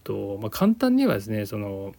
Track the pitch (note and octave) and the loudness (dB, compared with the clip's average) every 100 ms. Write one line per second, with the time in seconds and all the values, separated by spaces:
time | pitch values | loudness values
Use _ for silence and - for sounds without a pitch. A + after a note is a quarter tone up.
0 | - G2+ G2+ G2+ G#2+ - G3+ A3+ B3+ B3+ | -8 -6 -6 -6 -6 2 4 4 4 4
1 | B3+ A2 G#2 G#2+ G2+ G#2 G2+ G2 G2 | 4 2 -2 -4 -4 -6 -6 -8 -10